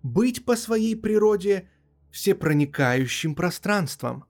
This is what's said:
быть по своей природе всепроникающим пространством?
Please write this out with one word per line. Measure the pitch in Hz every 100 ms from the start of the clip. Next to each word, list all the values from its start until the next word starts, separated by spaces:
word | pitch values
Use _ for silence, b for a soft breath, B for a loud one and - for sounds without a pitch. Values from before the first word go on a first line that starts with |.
быть | 131 120 247 247 -
по | 233
своей | - 226 220 220
природе | 214 214 214 208 190 196 180 b b _ _
всепроникающим | - 196 185 160 147 143 147 131 127 131 - 160 147
пространством? | 175 - 196 208 151 - 123 127 -